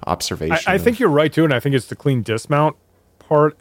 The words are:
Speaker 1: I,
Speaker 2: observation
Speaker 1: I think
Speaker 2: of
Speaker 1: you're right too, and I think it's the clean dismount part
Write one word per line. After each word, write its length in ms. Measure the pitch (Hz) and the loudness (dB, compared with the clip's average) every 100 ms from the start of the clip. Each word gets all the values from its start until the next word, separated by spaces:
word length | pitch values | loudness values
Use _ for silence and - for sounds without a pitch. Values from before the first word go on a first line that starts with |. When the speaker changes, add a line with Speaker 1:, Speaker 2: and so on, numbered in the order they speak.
Speaker 1:
I, 60 | - | -6
Speaker 2:
observation 520 | 87 - 92 78 160 - | -6 -6 -6 -2 -2 0
Speaker 1:
I 120 | 185 | 0
think 180 | 180 226 | 0 0
Speaker 2:
of 40 | |
Speaker 1:
you're 80 | 226 | 2
right 240 | 147 156 | 2 2
too, 120 | - | 2
and 80 | 160 | 0
I 60 | 123 | 0
think 140 | 139 | 0
it's 120 | 135 - | -2 -2
the 100 | 123 | -6
clean 260 | 143 127 | -2 -2
dismount 540 | 107 110 - 147 151 - _ _ _ _ | -2 -6 -2 0 0 -2 _ _ _ _
part 400 | - 151 151 - | -2 2 2 0